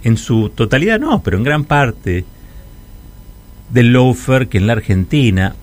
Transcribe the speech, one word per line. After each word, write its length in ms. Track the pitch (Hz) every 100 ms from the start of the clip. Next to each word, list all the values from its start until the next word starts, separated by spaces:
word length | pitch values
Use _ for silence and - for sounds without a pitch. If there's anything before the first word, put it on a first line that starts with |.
| 117
en 100 | 113
su 340 | - 113 107
totalidad 500 | - 113 131 185 220
no, 200 | 302 262
pero 160 | - 90
en 60 |
gran 220 | 123 151
parte, 600 | 147 147 131 - - 87 - - - - - - - - - - - - - - -
del 220 | 117 120
lawfare 560 | 123 127 123 - 131 127
que 100 | 101
en 100 | 101
la 60 |
Argentina 800 | 113 - 95 90 151 123 95 95 -